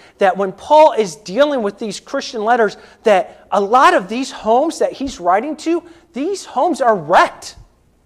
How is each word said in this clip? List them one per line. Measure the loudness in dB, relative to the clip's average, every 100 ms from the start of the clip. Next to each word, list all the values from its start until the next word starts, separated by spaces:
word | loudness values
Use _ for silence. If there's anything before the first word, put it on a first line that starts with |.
| -20 -2
that | 0 0
when | -4
Paul | -6 4 6 6
is | 4 -4 -8
dealing | -6 0 0 0
with | -4 -6
these | -10 -10
Christian | -10 -8 -8 -6
letters, | 0 2 0 -4 -18 _
that | 0 2 0 -10 -6
a | -4
lot | 2 4 4
of | 2 -2
these | -6 -8
homes | -6 0 2 0 -2
that | -4
he's | -4 -10 -4
writing | 0 0 -2 -6
to, | -4 -4 -6 -20 _
these | -8 -6 -6
homes | -8 -2 -2 0
are | 0 0
wrecked. | 2 2 2 -2 -20 -20 -20 _ _ _